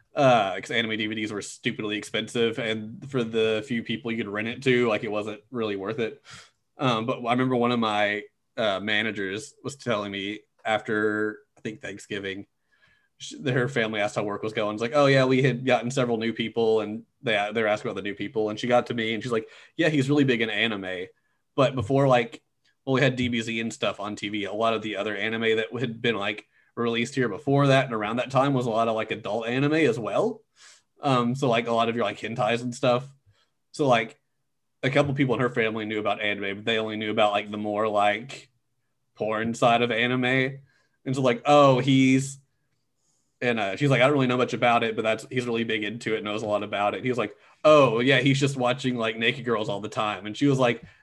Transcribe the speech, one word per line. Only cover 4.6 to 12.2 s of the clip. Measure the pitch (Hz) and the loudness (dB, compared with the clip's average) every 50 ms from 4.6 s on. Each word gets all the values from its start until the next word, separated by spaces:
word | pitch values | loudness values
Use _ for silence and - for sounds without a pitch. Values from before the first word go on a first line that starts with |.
to, | 135 131 123 123 123 117 | 2 2 4 4 4 2
like, | 107 - 120 | 0 -2 -2
it | 104 | -4
wasn't | 104 107 104 110 95 - - _ | -4 -4 -6 -6 -10 -12 -14 _
really | 131 120 110 107 101 | -8 -6 -4 -4 -4
worth | 98 95 104 110 117 | -4 -6 -6 -4 -4
it. | 113 110 - - _ - - - - _ _ _ _ _ _ - | -4 -6 -6 -12 _ -20 -20 -20 -20 _ _ _ _ _ _ -2
Um, | 147 127 117 110 113 | 0 0 0 0 0
but | 127 120 113 120 | -2 -4 -4 -2
I | 117 | 0
remember | 123 127 131 131 131 | 2 2 2 2 2
one | 120 117 120 | 2 2 2
of | 123 117 | 2 2
my, | 113 107 104 104 104 104 104 104 - - _ _ _ _ _ | 0 0 2 2 2 0 0 -4 -6 -10 _ _ _ _ _
uh, | 131 113 104 95 92 | -2 0 0 0 -2
managers | 101 107 107 104 110 113 101 104 98 95 98 110 - - - _ - | -2 -2 -2 0 -2 -2 -4 -4 -6 -6 -6 -8 -10 -12 -16 _ -12
was | 127 - | -12 -12
telling | - - 123 110 104 104 101 | -8 -4 -2 -2 -2 -2 -6
me | 98 98 98 101 104 - - _ _ _ - | -6 -6 -6 -6 -8 -10 -14 _ _ _ -2
after, | 113 110 104 - - 110 107 110 110 107 107 107 107 107 - _ _ _ | -2 -2 -2 0 -2 -2 0 0 0 0 -2 -2 -4 -6 -10 _ _ _
I | _ | _
think, | - 117 107 - | -12 -12 -12 -10
Thanksgiving, | - 98 101 101 - - 107 98 | -12 -14 -14 -14 -12 -10 -10 -8